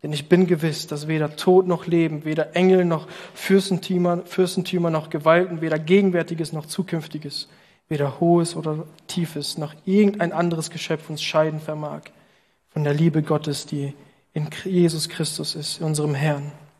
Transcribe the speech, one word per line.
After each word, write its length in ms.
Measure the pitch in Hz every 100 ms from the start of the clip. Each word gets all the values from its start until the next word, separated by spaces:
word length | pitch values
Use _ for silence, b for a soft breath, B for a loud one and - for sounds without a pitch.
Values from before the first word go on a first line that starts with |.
Denn 120 | 151
ich 160 | 151 143
bin 180 | 180 185
gewiss, 400 | 170 160 147 -
dass 200 | 147 151
weder 280 | 160 147 -
Tod 320 | - 180 185
noch 180 | 170 -
Leben, 380 | 170 165 151
weder 320 | 151 156 151 170
Engel 300 | 185 185 175
noch 220 | 160 - B B
Fürstentümer, 840 | - - 196 190 175 - 180 175 175 175
Fürstentümer 640 | - 180 185 180 185 170
noch 200 | 160 156
Gewalten, 500 | 160 156 170 185 170
weder 160 | 160 156
Gegenwärtiges 760 | 156 190 196 175 165 165 156
noch 120 | 160 151
Zukünftiges, 840 | - 185 165 151 156 151 - - b b b b
weder 300 | 151 143 131
Hohes 360 | 170 170 165 -
oder 300 | 156 156 165 - -
Tiefes, 500 | - 165 156 143 -
noch 160 | 151 - -
irgendein 460 | 196 202 202 175
anderes 380 | 156 170 165 156
Geschöpf 400 | 160 - 156 -
uns 120 | 151
scheiden 380 | - 160 156 156
vermag 440 | 156 151 151 151 - b b b b b b
von 140 | -
der 100 | 147
Liebe 300 | 147 165 156
Gottes, 420 | 151 156 151 143 -
die 280 | 147 139 143 b b b
in 160 | - 151 -
Jesus 460 | 190 180 170 160 156
Christus 460 | - 156 - 151 165
ist, 240 | 147 -
in 80 | 160
unserem 280 | 151 147 139
Herrn. 360 | 156 143 143 - - _